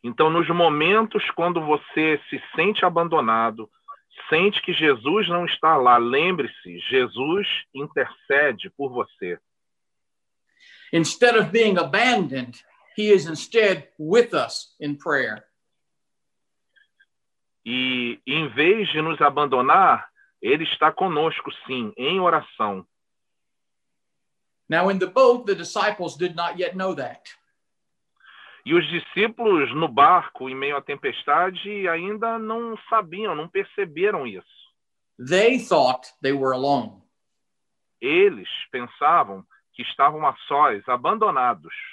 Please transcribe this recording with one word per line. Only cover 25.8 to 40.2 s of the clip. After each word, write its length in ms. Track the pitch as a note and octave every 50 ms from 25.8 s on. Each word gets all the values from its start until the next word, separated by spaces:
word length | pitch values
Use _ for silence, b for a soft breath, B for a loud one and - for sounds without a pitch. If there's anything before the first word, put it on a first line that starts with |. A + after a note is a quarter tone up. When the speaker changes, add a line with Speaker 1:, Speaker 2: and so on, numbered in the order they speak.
| F#3+ G#3 G3+ - F3+ D3+ -
Speaker 2:
did 200 | C#3+ D#3+ F3+ E3
not 220 | E3 E3+ E3+ E3+ F3
yet 160 | F3+ E3 F#3
know 180 | F#3 F#3+ F#3+ F3+
that. 280 | C#3+ B2+ A#2+ - - _ - - _ _ _ _ _ _ _ _ _ _ _ _ _ _ _ _ B B B B B B B B B B
Speaker 1:
E 60 | B2+
os 140 | D#3 F3 D#3+ D3
discípulos 840 | E3 E3+ - - - - G#3 A3+ A3+ - A#3 A3 F#3+ D#3+ C#3 A#2+ A#2+
no 140 | D3+ E3 D#3
barco, 600 | A#2 A#2+ C#3+ D#3 F3+ F3 D#3 - _ - C3 C3
em 60 | C3
meio 220 | C3+ C3+ C#3+ D3
à 40 | C#3+
tempestade, 1040 | C3+ - C#3+ C#3 - C3+ A#2 - - - C#3+ D#3+ F3+ F#3+ F#3 F3 - G3+ G#3 G3+ F#3+
ainda 520 | F3 E3 E3 F3 G3 G#3+ G#3+ A3 A3+ A3+ A3+
não 400 | A3 G#3+ A3+ A#3 A#3 A#3 A3 G#3+ - -
sabiam, 460 | A3+ A3 G#3 D#3+ D#3+ G3 A3 G#3 E3
não 120 | D3 D#3+
perceberam 800 | E3+ _ F#3+ G3 - _ - G3 E3+ C#3+ D#3 F#3 G#3 G#3 E3+ C3+
isso. 460 | A#2 G2 F2+ _ _ _ _ - _ _ _ _ _ _ _ _ _ _ -
Speaker 2:
They 400 | B2+ C3 E3 F#3+ G#3+ A#3 C4 B3+
thought 500 | - - F#3 D#3 C3 B2+ - - - - _ _
they 100 | - C3+
were 220 | C#3 C#3 C3+ C3 C3
alone. 480 | B2+ C3+ C#3 C#3+ C3 A2+ G#2 - _ _ _ _ _ _ _ _ _ _ _ _ _ _ _ _ _ _ _ _ _
Speaker 1:
Eles 480 | A#2 C3+ D#3 F3 G3 G3+ D#3+ G#2 F2+ - - - - _
pensavam 720 | - B2+ B2 A#2+ - - - D3 - E3+ D3 G2 G2 F#2+ - b b b b _ _
que 80 | -
estavam 440 | A#2+ - - - C#3 D3 D#3 D#3